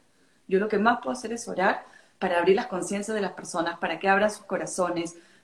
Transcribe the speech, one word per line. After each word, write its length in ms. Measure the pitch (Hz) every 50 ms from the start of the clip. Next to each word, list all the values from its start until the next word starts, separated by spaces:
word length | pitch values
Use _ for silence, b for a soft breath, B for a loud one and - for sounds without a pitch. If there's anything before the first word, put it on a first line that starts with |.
| _ b b b b b b b b -
Yo 100 | 185 190
lo 80 | 214 220
que 100 | 220 196
más 220 | 208 233 247 240
puedo 100 | - 262
hacer 200 | 254 - - 208
es 160 | 233 233 - 190
orar 360 | 175 180 190 214 - - B B B B B B B _
para 200 | 190 180 175 170
abrir 180 | 165 185 190
las 120 | 226 233 -
conciencias 460 | 196 180 170 - 196 208 202 220 220
de 60 | 214
las 120 | 196 190
personas, 460 | - - 185 - - 170 165 170 170 -
para 200 | 190 175 165 160
que 100 | - 196
abran 220 | 196 196 208 208
sus 140 | 208 - -
corazones, 680 | - 190 165 160 - - - 180 165 170 165 170 165 B B B B B B